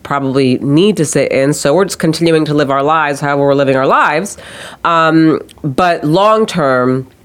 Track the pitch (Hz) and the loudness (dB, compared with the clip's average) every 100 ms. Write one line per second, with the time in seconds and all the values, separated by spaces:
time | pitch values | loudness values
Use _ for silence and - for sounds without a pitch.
0 | - 143 135 135 131 123 135 147 202 175 | -6 -4 -2 0 0 0 0 2 2 2
1 | 151 147 135 131 139 151 143 165 196 - | -2 -2 0 0 0 0 0 0 0 -2
2 | 165 156 165 160 151 147 139 139 139 160 | -2 0 0 0 0 0 0 0 0 0
3 | 147 139 147 143 139 139 135 131 139 254 | -2 -2 -2 0 2 2 2 2 2 2
4 | 220 151 202 - - - - - 170 165 | 2 0 -4 -10 -18 -18 -18 -6 -2 2
5 | 160 160 160 147 - - 151 131 180 170 | 2 4 4 0 -4 -10 -6 0 0 0
6 | 151 170 208 220 214 175 139 127 127 131 | 0 2 2 2 0 0 0 0 0 -2
7 | 131 _ | -6 _